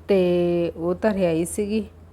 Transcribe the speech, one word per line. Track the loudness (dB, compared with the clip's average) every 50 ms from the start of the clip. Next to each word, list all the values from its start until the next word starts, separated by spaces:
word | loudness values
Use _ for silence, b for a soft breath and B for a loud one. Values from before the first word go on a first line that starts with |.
| -2 0
ਤੇ | 2 2 4 4 2 2 2 2 2 0 0 -2 -4
ਉਹ | -4 -4 -4 -2 0
ਧਰ | 0 0 0
ਆਈ | 2 0 0 0 0 -2
ਸੀਗੀ। | -2 -4 -6 -4 -2 -2 -4 -4 -6 -12 -20 -20 -20